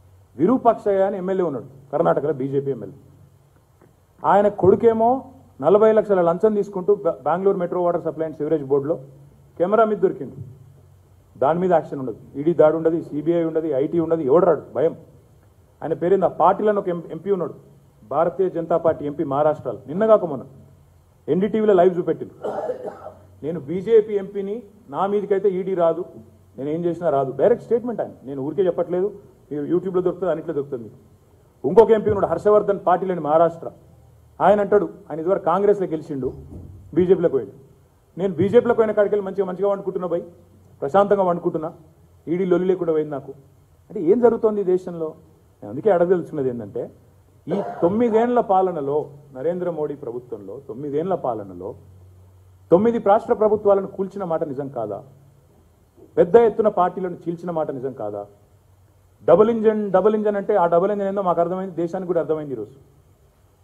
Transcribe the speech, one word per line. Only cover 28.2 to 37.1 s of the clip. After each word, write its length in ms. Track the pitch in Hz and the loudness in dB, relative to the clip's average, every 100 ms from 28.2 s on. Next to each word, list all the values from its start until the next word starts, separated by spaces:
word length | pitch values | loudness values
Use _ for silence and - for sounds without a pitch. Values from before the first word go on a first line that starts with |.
నేను 180 | 123 139 | -12 -8
ఊరికే 240 | 135 165 180 | -6 -2 -2
చెప్పట్లేదు, 480 | 165 165 180 202 202 - _ - | 0 -2 -2 -4 -6 -20 _ -12
మీరు 120 | 147 | -8
YouTube-లో 380 | 147 175 180 180 | -2 -2 -2 -2
దొరుకుతుంది, 300 | 180 180 185 | -2 -2 -4
అన్నిట్లో 220 | 160 156 | -4 -4
దొరుకుతుంది 300 | 156 - 127 | -6 -6 -8
మీకు. 120 | 110 - _ _ _ _ _ _ 135 | -12 -18 _ _ _ _ _ _ 0
ఇంకొక 240 | 185 214 | 6 6
ఎంపీ 180 | 220 208 | 6 2
ఉన్నాడు 180 | 202 156 | 0 0
హర్షవర్ధన్ 520 | 165 208 208 202 196 - | 0 4 4 4 -2 2
పాటిల్ 240 | 180 190 | 0 0
అని 80 | 180 | -4
మహారాష్ట్ర, 520 | 147 160 170 165 120 - - - _ _ _ - | 2 4 4 0 -14 -16 -20 -20 _ _ _ 0
ఆయన 200 | 170 208 | 2 4
అంటాడు, 280 | 196 208 165 - - | 4 2 2 -8 -14
ఆయన 80 | 151 | -8
ఇదివరకు 240 | 160 190 | -2 -2
కాంగ్రెస్లో 440 | - 180 202 202 175 | 0 2 2 2 0
గెలిచిండు, 460 | 160 147 139 127 - - - - - - | -6 -8 -6 -6 -8 -16 -18 -18 -20 -6
బీజేపీలోకి 400 | 151 180 | 0 2